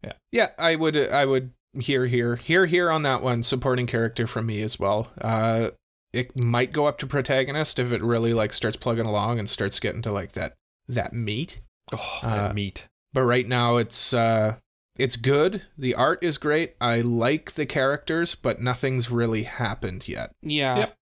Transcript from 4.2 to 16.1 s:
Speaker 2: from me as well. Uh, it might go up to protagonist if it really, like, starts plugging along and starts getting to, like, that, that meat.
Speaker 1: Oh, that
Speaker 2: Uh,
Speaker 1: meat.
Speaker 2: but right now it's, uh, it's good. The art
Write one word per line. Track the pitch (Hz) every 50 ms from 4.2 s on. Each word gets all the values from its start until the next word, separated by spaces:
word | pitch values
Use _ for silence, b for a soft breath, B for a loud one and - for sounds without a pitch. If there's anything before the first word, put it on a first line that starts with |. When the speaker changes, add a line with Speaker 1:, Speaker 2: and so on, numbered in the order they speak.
| 117
Speaker 2:
from | 110 - - 117
me | 113 107 104
as | 107 107 - -
well. | 98 98 104 107 117 - - -
Uh, | - 113 113 110 110 113 113 113 113 - - _ _ _ _ _ _ _ -
it | 117 123 - - 131
might | 123 117 117 120 127 123
go | - 156 147 147
up | 139 -
to | - 131
protagonist | - 143 127 - 143 135 131 143 139 151 156 - - -
if | 123 123
it | 120 101
really, | 82 117 120 113 113 117 117
like, | 113 107 107 -
starts | - - 113 107 -
plugging | - 123 117 117 117
along | 113 107 104 101 110 120 117
and | 104 101
starts | - - 107 101 - -
getting | - 107 - 107 113
to, | 113
like, | 104 101 90 -
that, | - 90 87 - - _ _ _ _ _ _ -
that | 123 120 - - -
meat. | 120 117 104 107 117 156 - - - - _ _ _ _ -
Speaker 1:
Oh, | - 113 - - - - -
that | 117 110 104 104 98
Speaker 2:
Uh, | 101
Speaker 1:
meat. | 104 101 98 - - - _ _ _ _ _ -
Speaker 2:
but | 135 131
right | 120 120 127 127 101
now | 127 123 120 120 120 120
it's, | 117 110 - - - - 131
uh, | 120 117 113 113 110 107 107 110 - _ _ _ _ _ _ _ -
it's | 131 131 - 120
good. | 113 131 139 143 156 185 202 202 - - _ -
The | 135 127 120
art | - 123 147